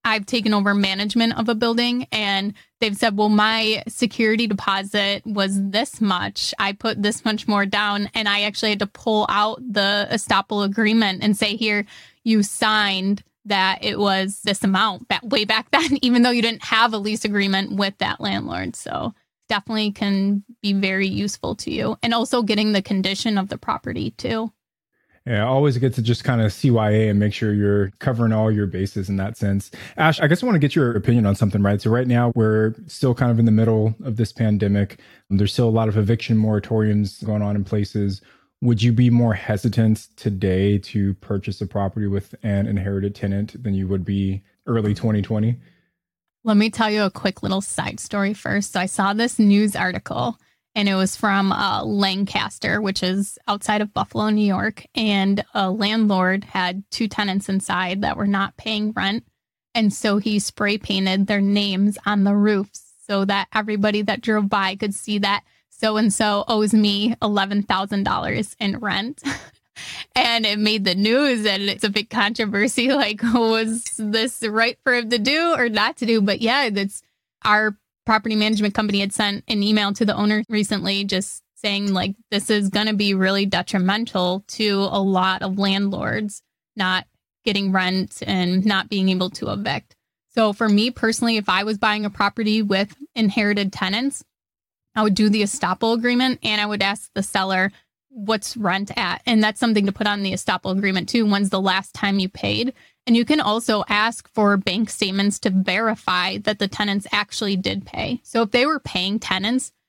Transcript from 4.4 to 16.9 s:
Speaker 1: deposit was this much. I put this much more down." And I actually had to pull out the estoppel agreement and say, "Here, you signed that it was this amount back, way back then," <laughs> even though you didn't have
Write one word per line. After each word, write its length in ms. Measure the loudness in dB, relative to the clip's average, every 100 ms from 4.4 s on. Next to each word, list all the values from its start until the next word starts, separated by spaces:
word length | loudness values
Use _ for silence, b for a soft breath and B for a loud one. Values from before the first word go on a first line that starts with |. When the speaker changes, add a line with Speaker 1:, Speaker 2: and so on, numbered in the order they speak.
| 0
Speaker 1:
deposit 800 | -2 -2 -2 -2 -2 0 -2 -4
was 320 | -2 0 0
this 400 | 0 -2 -4 -2
much. 540 | 0 0 -4 -6 -6 -4
I 140 | -4
put 280 | -2 -4 0
this 240 | -2 -2 -4
much 220 | -2 0
more 180 | 0 0
down." 460 | 0 0 -2 -4
And 160 | -2 -2
I 120 | 0
actually 280 | -2 -2 -2
had 100 | 0
to 60 | -4
pull 400 | -4 0 0 2
out 340 | 0 0 -2 -4
the 400 | 0 2 0 0
estoppel 520 | -4 0 0 0 -2
agreement 600 | -2 0 2 4 2 0
and 120 | 0 0
say, 200 | 0 0
"Here, 320 | 0 0 -4 B B B
you 200 | 2 2
signed 800 | 2 0 0 2 0 0 -2 -2 -6 _ -2
that 340 | 0 2 0
it 140 | -4 0
was 440 | 0 2 -2 -4
this 200 | -4 0
amount 440 | 2 2 0 -2 -6
back, 160 | -6
way 200 | -2 -2
back 280 | 0 -2 0
then," 260 | 0 2 0
<laughs> 60 |
even 180 | 2 4
though 80 | 4
you 140 | 4
didn't 220 | 0 -4 0
have 280 | 2 2